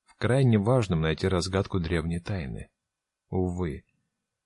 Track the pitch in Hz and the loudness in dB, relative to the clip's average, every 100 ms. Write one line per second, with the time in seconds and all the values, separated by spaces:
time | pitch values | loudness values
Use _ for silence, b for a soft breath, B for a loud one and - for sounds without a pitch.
0 | _ _ 127 127 131 107 101 131 107 82 | _ _ 0 4 6 4 4 2 2 0
1 | 80 80 95 90 85 95 101 98 82 85 | 0 0 0 0 0 -2 -2 -2 -2 -2
2 | 80 85 - 101 69 53 - _ _ _ | -2 -4 -6 -6 -6 -10 -14 _ _ _
3 | _ _ _ 95 90 87 87 69 - _ | _ _ _ -2 -2 -2 -6 -8 -14 _
4 | _ _ _ _ | _ _ _ _